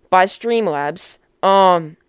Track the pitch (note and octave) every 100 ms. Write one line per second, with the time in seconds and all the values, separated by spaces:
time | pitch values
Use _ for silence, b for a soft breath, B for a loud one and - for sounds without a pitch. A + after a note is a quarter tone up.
0 | _ F#3 F#3+ - A#3 A#3 G#3 D3 C#3+ E3+
1 | - - _ _ F#3+ G3 F#3+ F3 D#3+ D#3